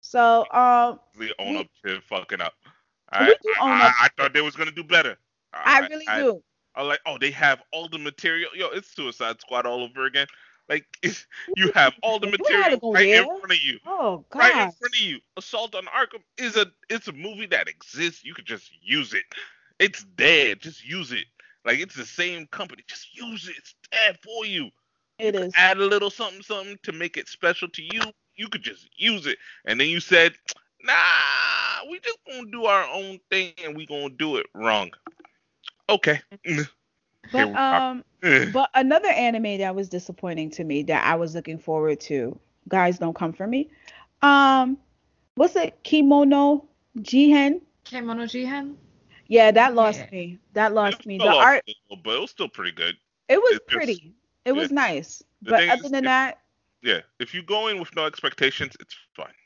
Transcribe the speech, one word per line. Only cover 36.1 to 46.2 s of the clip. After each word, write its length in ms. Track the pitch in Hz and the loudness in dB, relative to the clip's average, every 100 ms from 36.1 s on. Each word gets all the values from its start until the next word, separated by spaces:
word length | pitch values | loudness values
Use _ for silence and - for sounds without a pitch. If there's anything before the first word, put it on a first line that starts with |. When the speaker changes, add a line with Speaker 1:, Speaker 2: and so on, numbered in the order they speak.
| 147 - | -2 -4
Speaker 2:
<laughs> 120 | 202 | -18
Here 240 | 165 151 147 _ _ _ _ _ - | -6 -6 -6 _ _ _ _ _ -8
Speaker 1:
But, 160 | 247 214 | -2 -2
Speaker 2:
we 40 | |
are. 380 | 214 269 262 262 | 0 0 0 -4
Speaker 1:
um, 120 | 254 - _ | -8 -16 _
Speaker 2:
<laughs> 300 | 180 135 127 | 2 2 2
Speaker 1:
but 160 | 220 262 | 0 0
another 360 | 262 262 311 403 | 2 2 2 2
anime 500 | - 240 226 220 202 | 0 0 -2 -4 -4
that 160 | 190 190 | -4 -4
was 120 | 196 | -6
disappointing 600 | 180 - 175 185 165 156 | -8 -10 -12 -8 -8 -8
to 120 | - | -8
me 180 | 160 143 | -6 -4
that 220 | 147 156 - | -2 0 0
I 80 | 165 | -2
was 200 | 170 165 | -4 -8
looking 240 | 160 160 | -12 -14
forward 400 | - 156 156 147 | -6 -2 -2 -4
to, 360 | - 143 120 - _ _ - | -4 -4 -4 -8 _ _ -4
guys, 300 | 190 180 180 | 0 0 0
don't 160 | 170 165 | -6 -4
come 180 | 175 | -8
for 120 | - 196 | -6 -6
me. 240 | 254 302 _ - - _ _ | -4 -6 _ -20 -20 _ _
Um, 540 | 285 285 269 269 254 269 _ _ _ _ _ - | 4 6 6 4 2 -2 _ _ _ _ _ 2
what's 200 | 339 359 | 2 2
it? 220 | 330 _ | -2 _
Kimono 840 | - 311 277 285 | 0 4 6 6